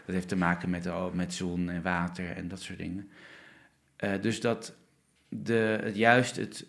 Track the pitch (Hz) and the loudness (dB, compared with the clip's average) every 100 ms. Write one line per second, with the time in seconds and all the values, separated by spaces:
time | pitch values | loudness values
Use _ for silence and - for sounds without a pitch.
0 | - 92 87 95 87 87 90 87 87 87 | -4 -4 0 2 2 2 0 -2 -2 -4
1 | 92 87 87 - 90 87 87 87 90 87 | -2 -2 -4 -4 -2 -2 -2 -2 0 0
2 | 87 87 90 - 87 92 - 90 87 92 | -2 -4 -8 -6 -8 -8 -10 -8 -6 -6
3 | - - - - - - - _ _ - | -10 -16 -20 -20 -20 -20 -20 _ _ -6
4 | 104 95 107 104 120 113 - - _ _ | -2 0 0 0 0 -2 -6 -18 _ _
5 | _ _ - 110 107 117 110 107 107 101 | _ _ -12 -6 2 4 4 2 0 4
6 | 113 123 123 - 107 - | 8 8 6 -2 -6 -8